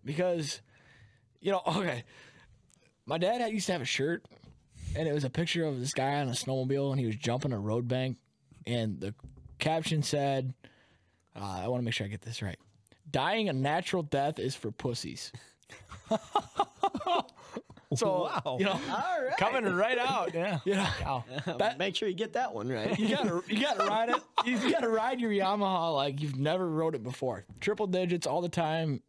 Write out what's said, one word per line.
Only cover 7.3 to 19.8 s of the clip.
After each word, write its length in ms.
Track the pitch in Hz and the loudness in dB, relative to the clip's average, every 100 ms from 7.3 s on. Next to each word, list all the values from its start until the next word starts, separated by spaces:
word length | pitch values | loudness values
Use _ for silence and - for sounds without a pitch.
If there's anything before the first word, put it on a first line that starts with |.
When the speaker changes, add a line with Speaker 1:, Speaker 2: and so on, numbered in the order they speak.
| 123 139 | 0 0
Speaker 1:
a 80 | 117 | -2
road 280 | 104 113 120 | 0 0 2
bank, 280 | 127 131 120 _ _ _ - - | 0 0 -4 _ _ _ -14 -4
and 360 | 120 110 80 | 0 0 -2
the 120 | 95 107 - - - - | -6 -8 -16 -18 -20 -2
caption 440 | 151 160 156 156 | 2 2 2 0
said, 500 | 143 147 139 135 131 - - - _ _ _ _ _ - | 2 2 2 0 -2 -6 -18 -20 _ _ _ _ _ -10
uh, 260 | 98 92 | -6 -4
I 40 | 101 | -2
wanna 160 | 123 | -2
make 100 | 117 | -2
sure 120 | - 98 | -2 -4
I 40 | |
get 120 | 107 | -6
this 200 | - 117 | -10 -6
right, 160 | 101 - _ _ _ - 156 | -6 -6 _ _ _ -20 -4
"Dying 380 | 139 147 220 208 | 0 0 2 0
a 40 | |
natural 480 | 131 139 160 175 185 | 2 2 2 2 0
death 380 | 147 139 143 151 | 2 2 2 0
is 160 | 135 - | -4 -2
for 160 | 113 | -6
pussies." 600 | - 131 113 78 - - - - _ _ - - - - | -4 -4 -4 -6 -10 -12 -14 -20 _ _ -20 -18 -20 -2
<laughs> 120 | 220 - 415 - - 392 - 392 - - 349 - - - - - - _ 135 | -2 0 -2 -2 -2 -2 0 -2 0 0 0 0 -14 -14 -14 -14 -20 _ 0
So, 280 | 214 185 175 | 2 2 0
Speaker 2:
Wow. 320 | 320 156 131 | -2 -2 0
Speaker 1:
you 60 | 196 | 2
know, 80 | |
Speaker 3:
All 520 | 190 - 202 330 349 254 | 0 -2 -2 0 0 0
right. 120 | 339 | 2
Speaker 4:
Coming 240 | 202 262 208 | 2 2 2
right 240 | 180 | 2